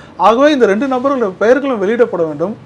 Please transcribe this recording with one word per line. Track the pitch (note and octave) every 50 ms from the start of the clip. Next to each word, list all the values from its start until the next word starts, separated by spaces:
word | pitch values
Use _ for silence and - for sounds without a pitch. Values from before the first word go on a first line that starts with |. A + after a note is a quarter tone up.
| - - -
ஆகவே | - E3+ G3+ A3+ A#3+ C#4 D4+ D#4
இந்த | C4+ A#3+
ரெண்டு | G3 F#3+ G#3+ C#4
நபர்களுடைய | C4+ C4 B3+ B3 C#4 C#4+ C4 A#3 G3 F#3 -
பெயர்களும் | G3 A3 C4 C#4+ C4 C#4 B3+ G#3+
வெளியிடப்பட | F#3+ F#3+ A#3 A#3+ B3 A#3 - F3 E3+
வேண்டும். | D#3+ D3+ C#3+ E3 G3 A3+ - -